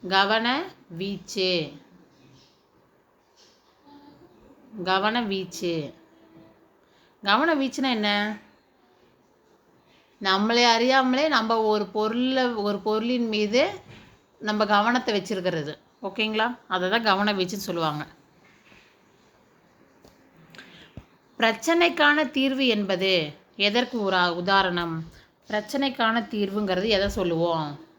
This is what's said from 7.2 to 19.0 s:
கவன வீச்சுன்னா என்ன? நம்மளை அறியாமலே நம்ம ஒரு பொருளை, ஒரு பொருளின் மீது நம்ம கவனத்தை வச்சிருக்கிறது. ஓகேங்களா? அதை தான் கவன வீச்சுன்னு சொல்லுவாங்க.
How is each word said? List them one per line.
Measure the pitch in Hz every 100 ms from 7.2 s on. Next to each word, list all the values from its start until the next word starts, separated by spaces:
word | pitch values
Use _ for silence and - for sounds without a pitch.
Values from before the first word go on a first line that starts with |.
கவன | 202 208 320
வீச்சுன்னா | 311 269 254 269 233
என்ன? | 208 208 208 214 - _ _ _ _ _ _ _ _ _ _ _ _ _ _ _ _ _
நம்மளை | 196 190 214 233 240
அறியாமலே | 226 240 262 254 254 311
நம்ம | 269 220 226
ஒரு | 220 214 202
பொருளை, | 214 214 233 254 262 254 226 208
ஒரு | 196
பொருளின் | 214 214 233 247 233
மீது | 214 208 233 330 403 - - - - _ _ 214
நம்ம | 214 214
கவனத்தை | 208 214 247 247 208
வச்சிருக்கிறது. | - 202 180 175 147 147 _ _ 196
ஓகேங்களா? | 190 214 214 220 247 _
அதை | 185 180
தான் | 220 226
கவன | 190 208 202
வீச்சுன்னு | 180 202 202
சொல்லுவாங்க. | 170 160 147 147 - _ _ _ _ _ - _ _